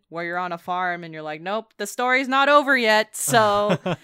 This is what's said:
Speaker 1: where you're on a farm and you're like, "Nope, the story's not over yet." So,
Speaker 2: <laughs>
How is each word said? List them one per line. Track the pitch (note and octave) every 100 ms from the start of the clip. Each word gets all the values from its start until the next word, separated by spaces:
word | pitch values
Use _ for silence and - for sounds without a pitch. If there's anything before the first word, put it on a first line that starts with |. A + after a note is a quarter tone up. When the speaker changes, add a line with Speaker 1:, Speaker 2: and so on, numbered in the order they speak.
| _
Speaker 1:
where | E3 E3+
you're | F3
on | F3+
a | E3+
farm | F#3+ F3+ F3+ F3 E3+
and |
you're | D#3
like, | D#3 D#3
"Nope, | F3 G#3+ A3 -
the | G3+
story's | - B3 B3+ C4
not | C4+ C#4
over | D4 C#4 C4
yet." | A3 G#3+ A3 -
So, | - A#3 G#3+ G3+ G#3 F#3
Speaker 2:
<laughs> | F#3 E3